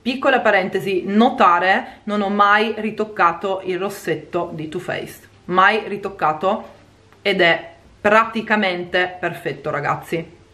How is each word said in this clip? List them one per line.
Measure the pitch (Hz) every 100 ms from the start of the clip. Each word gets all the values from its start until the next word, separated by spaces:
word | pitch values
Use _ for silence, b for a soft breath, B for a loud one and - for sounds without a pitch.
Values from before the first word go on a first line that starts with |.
piccola | - 262 285 262
parentesi, | 220 202 190 196 170 190 190
notare, | 202 240 254 196 175 185 208 240 -
non | - 208
ho | 196
mai | 202 202 208 226 220
ritoccato | 220 208 214 - 175 165 196 190
il | 185 180
rossetto | 196 - - 151 - 175 175
di | 165 156
Too | 180
Faced, | - - 160 - - _ -
mai | 185 190 220 208
ritoccato, | 202 - - 156 156 190 220 - - - _ _ _
ed | 196 190
è | 175 160 - - - _
praticamente | 208 214 226 226 214 214 190 175 175 180 180 -
perfetto, | 175 151 160 139 156
ragazzi. | 151 143 147 - 165 165 - _